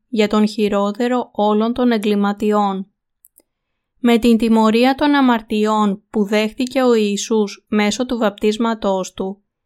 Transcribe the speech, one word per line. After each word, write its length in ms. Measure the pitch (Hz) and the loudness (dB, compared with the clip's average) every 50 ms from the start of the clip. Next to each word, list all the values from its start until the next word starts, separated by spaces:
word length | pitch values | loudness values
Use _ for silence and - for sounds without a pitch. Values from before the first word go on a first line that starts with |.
| _ | _
για 200 | _ - 214 208 | _ -2 0 0
τον 200 | 208 220 214 214 | 2 2 2 0
χειρότερο 840 | 208 214 226 208 202 202 202 202 202 214 - 240 240 254 247 - - - | 0 0 -2 -2 0 0 0 -2 -2 -2 -2 -2 -2 -2 -4 -4 -6 -4
όλων 400 | - 208 214 208 208 220 233 240 | -2 0 0 2 0 0 -2 -2
των 180 | 262 247 240 | 0 0 0
εγκληματιών. 1000 | 233 214 196 208 208 202 202 202 202 202 214 214 208 208 202 196 190 190 190 - _ _ _ _ _ _ _ _ _ _ _ _ _ _ _ _ _ _ _ _ _ _ | 0 0 0 0 0 0 0 -2 -2 -2 -2 0 0 0 0 -2 -4 -6 -10 -12 _ _ _ _ _ _ _ _ _ _ _ _ _ _ _ _ _ _ _ _ _ _
Με 180 | - 240 233 | 0 2 2
την 200 | 226 233 240 233 | 4 4 4 2
τιμωρία 580 | 220 233 226 226 220 220 220 220 233 247 262 269 | 2 2 2 2 2 4 2 2 2 2 2 2
των 200 | 262 311 294 285 | 0 0 0 2
αμαρτιών 880 | 285 262 254 240 220 220 - 220 214 208 214 214 214 208 202 196 202 _ _ | 2 2 2 2 0 -2 -4 -4 -2 0 0 0 0 0 0 -2 -4 _ _
που 160 | - 220 202 | -4 -2 -2
δέχτηκε 560 | 196 220 208 214 214 214 - 254 247 - 269 | 0 0 -2 -2 -2 -4 -6 -6 -4 -2 0
ο 120 | 254 247 233 | 2 2 2
Ιησούς 720 | 220 214 202 202 196 - - 226 214 208 202 - - _ - | 2 2 0 -2 -4 -4 -2 0 0 0 -2 -6 -12 _ -4
μέσω 360 | 220 208 208 208 202 - 247 | -2 0 0 0 -2 -2 -4
του 120 | 254 254 | -4 -4
βαπτίσματός 960 | 226 240 208 202 - - 214 214 214 233 226 226 220 220 202 190 190 180 - - | -2 -2 -2 -2 -2 -2 -2 0 0 -2 -2 -2 -2 -2 -2 -2 -2 -4 -6 -8
του, 300 | - 190 190 202 - _ _ _ _ _ | -10 -10 -10 -10 -12 _ _ _ _ _